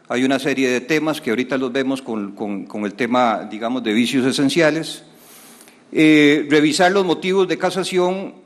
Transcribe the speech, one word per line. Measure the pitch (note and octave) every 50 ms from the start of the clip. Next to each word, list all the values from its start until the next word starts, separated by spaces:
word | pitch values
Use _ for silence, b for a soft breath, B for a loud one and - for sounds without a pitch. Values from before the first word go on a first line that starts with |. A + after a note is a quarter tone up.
| B
hay | _ A#2+ B2 C3
una | C3 C#3 C#3
serie | D3 D3+ C3 C3 C3+ B2+
de | B2+ A#2+
temas | B2 B2 D#3+ D3+ D3+ D#3 C#3+ -
que | - B2+
ahorita | G#2+ A#2 C3 B2+ C#3+
los | C3 C3+ B2
vemos | A#2+ C#3 C3+ C3 C3+ C3
con, | - B2 A2+ G#2+ G2+ G2
con, | G2 - A2+ G2+ G2+ G2 -
con | - - G#2+ G#2+
el | G2+
tema, | G2 - B2+ A2+ B2 B2 B2 A#2 G#2+ F2 F2 G#2+
digamos, | A2 G#2 A2+ A#2 B2+ B2+
de | A#2 A2 G#2
vicios | A#2 A#2+ A#2+ C3+ C3 B2
esenciales. | C3+ B2+ D3+ C#3 C3+ C#3 E3+ D#3+ D3+ D3+ D#3+ D#3 - - - - - B B B B B B B B B B B B B B B _
Eh, | - - D#3 D#3 D#3 D3+ D3 C#3+ D3 D#3 D3+ C#3+
revisar | D3 D3+ D3 D3+ C#3+ - F3+ F3+
los | G3 G3+ F#3
motivos | F3 D#3 D3+ - F#3 F#3+ G3 F#3+ F3+
de | E3
casación, | D#3 F#3 F3+ F3+ F#3+ F3 - F#3 F3+ F3+ F3+ F#3 F#3+ F#3+ - - - -